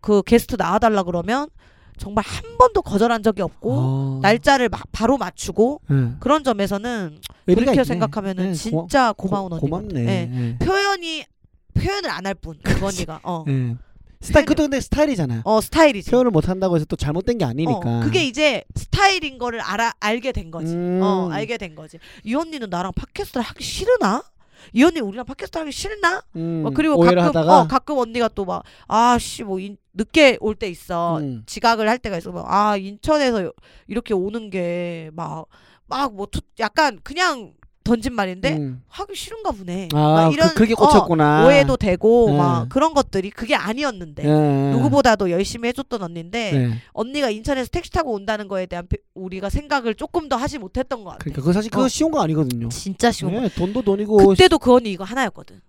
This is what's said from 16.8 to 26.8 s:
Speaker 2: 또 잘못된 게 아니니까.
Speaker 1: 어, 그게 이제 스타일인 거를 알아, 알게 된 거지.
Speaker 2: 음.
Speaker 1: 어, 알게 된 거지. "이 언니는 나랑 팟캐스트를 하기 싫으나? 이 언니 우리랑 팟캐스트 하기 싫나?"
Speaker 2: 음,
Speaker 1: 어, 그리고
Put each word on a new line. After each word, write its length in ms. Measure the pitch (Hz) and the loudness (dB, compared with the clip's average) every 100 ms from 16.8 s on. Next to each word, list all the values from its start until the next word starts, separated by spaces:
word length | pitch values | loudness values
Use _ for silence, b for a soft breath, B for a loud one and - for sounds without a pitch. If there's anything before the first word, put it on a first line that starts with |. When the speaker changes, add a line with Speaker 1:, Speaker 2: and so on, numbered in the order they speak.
Speaker 2:
또 100 | 151 147 | -2 -4
잘못된 420 | 147 160 190 240 | -2 -2 -2 -2
게 60 | |
아니니까. 360 | 139 123 165 214 131 117 | -2 -2 -2 -2 -2 -2
Speaker 1:
어, 20 | |
그게 200 | 117 113 | 0 0
이제 380 | 285 240 302 214 - - | -2 0 0 0 -6 -12
스타일인 600 | - 370 392 381 294 262 | -4 2 2 2 -6 -6
거를 220 | 240 226 | -6 -6
알아, 340 | - 202 233 - | -6 -2 -4 -2
알게 320 | 208 233 254 | -2 -2 -4
된 180 | 226 165 | -6 -10
거지. 220 | 165 160 | -8 -6
Speaker 2:
음. 260 | 170 175 180 | -4 -2 0
Speaker 1:
어, 260 | 190 190 185 | 2 0 -2
알게 240 | 170 220 233 | -4 -6 -8
된 180 | 180 | -10
거지. 240 | 151 156 165 B B | -16 -20 -20 B B
"이 120 | 208 | -6
언니는 340 | 262 330 311 214 | -4 -4 -8 -6
나랑 220 | 175 190 | -6 -6
팟캐스트를 480 | - - - 403 262 | -8 -10 -10 -6 -6
하기 200 | 226 - | -6 -10
싫으나? 580 | 240 - 392 494 208 220 - _ b b b | -10 -6 0 2 2 0 -6 _ b b b
이 120 | 214 | 4
언니 160 | 320 330 | 4 4
우리랑 240 | 208 214 247 | -6 -8 -12
팟캐스트 320 | 269 - 330 | -12 -10 -8
하기 140 | 311 | -8
싫나?" 500 | - 392 427 349 370 _ 170 | -8 -10 0 0 0 _ -8
Speaker 2:
음, 260 | 165 165 | -6 -4
Speaker 1:
어, 60 | 151 | -4
그리고 260 | 135 | 0